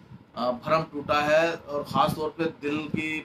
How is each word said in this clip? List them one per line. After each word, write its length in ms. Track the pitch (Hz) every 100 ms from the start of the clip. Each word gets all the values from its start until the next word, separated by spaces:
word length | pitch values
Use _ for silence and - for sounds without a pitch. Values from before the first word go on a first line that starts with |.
| - - - -
अ, 140 | 123
भ्रम 320 | 120 151 160
टूटा 380 | 160 147 143 147
है 340 | 151 156 165
और 280 | 165 139 143
ख़ास 320 | - 135 147
तौर 200 | 156 151 165
पे 60 |
दिल 440 | 165 - 147 156 147
की 320 | 160 156 156